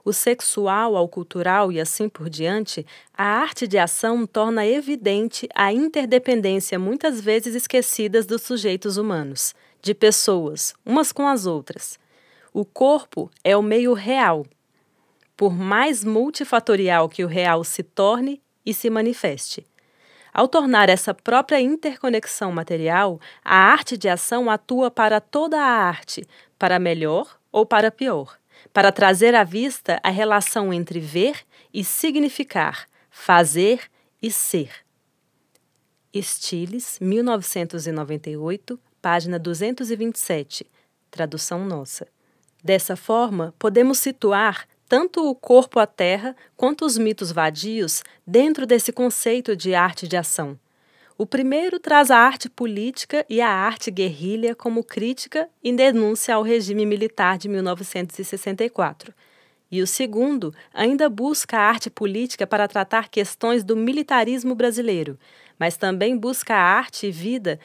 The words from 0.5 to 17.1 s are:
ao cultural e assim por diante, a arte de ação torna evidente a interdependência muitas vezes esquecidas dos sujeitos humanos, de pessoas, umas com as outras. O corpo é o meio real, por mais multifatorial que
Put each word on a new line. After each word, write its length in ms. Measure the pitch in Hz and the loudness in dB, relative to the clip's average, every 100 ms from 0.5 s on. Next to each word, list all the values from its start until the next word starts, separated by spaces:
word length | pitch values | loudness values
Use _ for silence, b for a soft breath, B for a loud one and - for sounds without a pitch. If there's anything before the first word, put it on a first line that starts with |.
| - 196 202 233 196 | -2 0 0 0 0
ao 100 | 175 | 0
cultural 640 | 185 170 180 180 190 196 | -4 -10 -4 0 2 2
e 80 | 170 | 0
assim 300 | 160 - 214 | -4 -4 -6
por 180 | - 160 | -6 -10
diante, 560 | 151 165 208 214 - 156 B B - | -6 -4 -2 -4 -8 -12 B B -4
a 80 | |
arte 420 | 202 220 302 - 233 | -2 0 -2 -4 -2
de 120 | 196 | 2
ação 480 | 175 - 226 240 220 | 2 0 -2 -2 -2
torna 400 | 220 220 226 214 | -2 0 0 0
evidente 840 | 277 277 285 202 202 226 - 247 | 0 -2 -4 0 0 -2 -6 -6
a 180 | - 196 | 0 2
interdependência 1080 | 226 311 311 254 247 247 240 196 190 185 185 | 2 0 -2 2 2 2 0 2 0 -2 -4
muitas 440 | 190 277 311 240 | -2 -2 -2 -2
vezes 320 | 202 220 233 | 0 -2 -2
esquecidas 720 | 233 - 254 247 - 214 220 196 | -6 -2 0 0 -2 0 0 0
dos 160 | 226 | -4
sujeitos 560 | - 247 208 185 208 196 | -4 -4 -2 -2 -4 -4
humanos, 560 | 214 170 143 135 - - b b | -2 -4 -4 -6 -8 -8 b b
de 140 | 196 | -6
pessoas, 800 | 202 214 214 - 185 151 156 - - | 2 4 4 2 0 -2 -6 -8 -8
umas 260 | - 269 302 | -2 0 0
com 160 | - 285 | 0 0
as 200 | 262 185 | 0 -2
outras. 520 | 156 135 - - - b b b b b | -4 -6 -14 -14 -16 b b b b b
O 140 | - 202 | -6 -6
corpo 640 | - 262 294 - - - _ | 2 2 2 0 -10 -10 _
é 140 | 175 202 | 2 2
o 60 | |
meio 320 | 208 226 247 | 4 2 2
real, 500 | 220 196 262 214 160 143 _ _ _ _ _ _ _ _ | 0 0 2 2 2 -4 _ _ _ _ _ _ _ _
por 200 | - 202 | 0 0
mais 500 | 180 190 208 285 247 | 0 0 2 2 0
multifatorial 1040 | 208 220 269 - 285 233 233 196 190 170 | -2 0 0 -4 -2 0 2 2 2 2
que 160 | 160 | 2